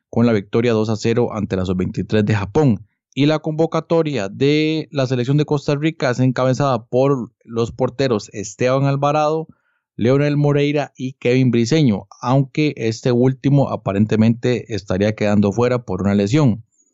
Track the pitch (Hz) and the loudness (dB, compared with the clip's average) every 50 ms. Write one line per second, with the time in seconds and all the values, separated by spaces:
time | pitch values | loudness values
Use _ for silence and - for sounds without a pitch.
0 | _ _ - 117 117 120 113 101 98 - - 117 117 120 113 110 110 110 110 104 | _ _ -2 0 2 2 2 0 0 -2 -2 0 0 2 2 0 0 0 -2 -2
1 | - 120 113 117 120 - - 110 98 - 98 92 92 90 92 92 92 - 113 - | -2 0 0 0 0 -2 -2 -6 -6 -4 -4 -4 -2 -2 -2 -2 -2 -4 -4 -6
2 | 92 - 107 107 104 104 110 104 98 95 - 151 156 135 107 - - - _ _ | -6 -2 0 0 0 0 0 -2 -2 -2 0 2 2 2 2 0 -4 -12 _ _
3 | _ _ _ 131 139 147 156 151 - 160 156 151 165 - - 160 156 - 170 165 | _ _ _ 0 0 0 0 0 -4 -4 -2 -2 -2 -2 -2 -4 -2 0 0 0
4 | 160 151 147 117 98 98 107 113 131 143 147 151 156 156 156 160 - - - 139 | 0 0 -2 -4 -4 -6 -4 -2 0 2 2 2 0 0 -2 -4 -6 -6 -4 -4
5 | 131 123 131 123 120 120 139 147 147 - 151 143 - - 147 143 151 160 160 - | -2 0 -2 -2 0 0 0 0 0 0 -2 -2 -2 -2 -2 -2 -2 -4 -4 -2
6 | - 131 120 120 127 131 123 - 127 131 127 110 143 139 127 113 117 - - 123 | -2 -2 0 2 0 0 2 2 0 0 0 0 0 0 0 -2 -4 -2 0 0
7 | 135 139 143 127 110 - - _ _ - 117 113 117 113 - - 131 123 120 - | 2 2 2 0 -4 -8 -12 _ _ -8 -4 -4 -4 -4 -4 -4 -4 -4 -2 -2
8 | 139 131 117 104 - - - 110 98 101 - - 123 123 131 135 139 139 139 139 | -2 0 0 -2 -4 -6 -12 -12 -12 -12 -6 -2 0 0 0 0 0 0 0 0
9 | 143 143 147 151 151 151 156 160 160 - - _ _ _ _ _ _ _ _ - | 0 0 0 0 0 0 -2 -2 -6 -8 -14 _ _ _ _ _ _ _ _ -2
10 | 101 117 135 139 147 147 147 147 143 147 143 143 143 147 147 147 139 - - - | 0 2 2 2 2 2 0 0 2 2 2 2 0 0 0 -2 -4 -6 -8 -10
11 | 131 131 139 - - 120 123 131 131 123 117 120 117 117 151 165 151 123 104 95 | -12 -12 -10 -4 0 2 2 4 4 4 2 2 2 2 2 4 4 2 2 0
12 | - - - - - 123 131 139 139 131 - - 151 151 135 - 117 113 110 - | -4 -12 -16 -8 -2 0 2 2 0 0 -2 -2 -2 -2 -2 -4 -4 -4 -4 -2
13 | - 135 120 120 123 127 135 - - 139 143 139 131 - - 104 - 98 95 101 | -2 0 2 2 2 2 0 0 0 0 2 2 2 0 -2 -6 -4 -2 0 0
14 | 107 107 113 107 110 113 117 120 - 127 123 110 - - 113 98 - - 98 92 | 0 2 2 2 4 2 2 2 0 -2 -2 -2 -4 -6 -8 -8 -6 -4 -2 0
15 | 101 107 107 - 107 104 104 101 101 101 95 113 120 123 123 120 - - 92 92 | 0 0 0 0 0 0 2 2 2 2 2 0 0 0 0 -2 -4 -4 -6 -2
16 | 95 101 101 101 101 101 120 156 151 123 98 113 - _ _ _ _ _ | -2 0 0 0 2 2 2 4 4 2 2 -2 -6 _ _ _ _ _